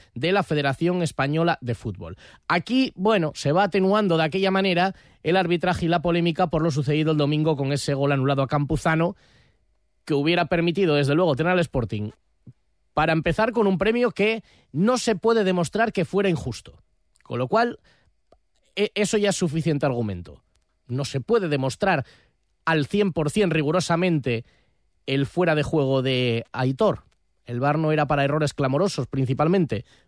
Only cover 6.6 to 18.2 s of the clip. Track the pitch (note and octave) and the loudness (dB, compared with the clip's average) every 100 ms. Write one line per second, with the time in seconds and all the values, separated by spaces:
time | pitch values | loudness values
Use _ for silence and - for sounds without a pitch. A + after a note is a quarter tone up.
6.6 | E3 C#3 C#3+ D3+ D#3 D#3 C#3+ D3+ D#3 C#3 | 0 0 0 0 2 2 2 2 0 0
7.6 | C3+ C#3+ - C#3 C#3 C#3 C3+ C#3 C3+ D3 | -2 -2 -2 -2 0 0 0 0 0 -2
8.6 | C#3+ D#3 E3+ D#3+ E3+ G3+ _ _ _ _ | 0 -2 0 0 0 -4 _ _ _ _
9.6 | _ _ _ _ - C#3+ D3 F3 E3+ E3+ | _ _ _ _ -4 -2 0 0 0 0
10.6 | E3+ E3+ F3+ D3 C#3 D3+ F3+ C3+ D#3+ F#3 | 0 0 2 2 2 2 2 2 2 0
11.6 | D#3+ C3+ A2+ G#2+ G#2+ - _ _ - - | 0 -2 -4 -6 -8 -12 _ _ -20 -20
12.6 | _ _ _ - D#3+ D#3+ E3+ E3+ A3 A#3 | _ _ _ -2 0 0 0 0 0 2
13.6 | G3+ F#3 G3 A#3 A#3+ - G#3 A3 - _ | 0 2 0 2 0 0 0 -2 -8 _
14.6 | _ C#3 G#3 B3 - G3+ A3+ A3+ F#3+ F3+ | _ -2 0 2 0 0 2 2 2 0
15.6 | E3 G#3 A3+ G3 D#3 F#3+ G3 D#3 B2+ - | -2 0 -2 0 -2 0 0 0 -4 -10
16.6 | - - _ _ _ _ _ A#2 B2+ A3 | -14 -20 _ _ _ _ _ -6 0 2
17.6 | A#3+ - _ _ _ _ | 0 -2 _ _ _ _